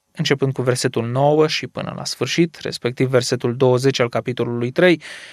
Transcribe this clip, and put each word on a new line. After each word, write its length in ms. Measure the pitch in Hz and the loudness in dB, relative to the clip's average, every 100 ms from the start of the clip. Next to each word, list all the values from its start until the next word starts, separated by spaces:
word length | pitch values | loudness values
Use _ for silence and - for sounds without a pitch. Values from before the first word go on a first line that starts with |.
| _ - | _ -6
începând 360 | 147 143 135 | -2 0 0
cu 80 | 131 | -2
versetul 440 | 127 123 131 127 113 | -2 0 0 -2 -2
nouă 420 | 127 143 151 156 | 0 2 4 2
și 200 | - - | 0 -8
până 260 | - - - | -10 -10 -8
la 100 | - | -8
sfârșit, 500 | - 131 - 170 - | -6 -4 0 0 -2
respectiv 540 | - - 120 123 131 | -10 -6 -4 -2 2
versetul 460 | 131 117 127 123 123 | 2 2 0 -2 2
douăzeci 440 | 131 127 135 131 | 4 4 2 2
al 100 | 120 | 0
capitolului 600 | 120 117 123 120 120 120 | -2 -4 -4 -4 -2 -4
trei, 300 | 135 180 165 - - - | 2 4 4 -2 -18 -20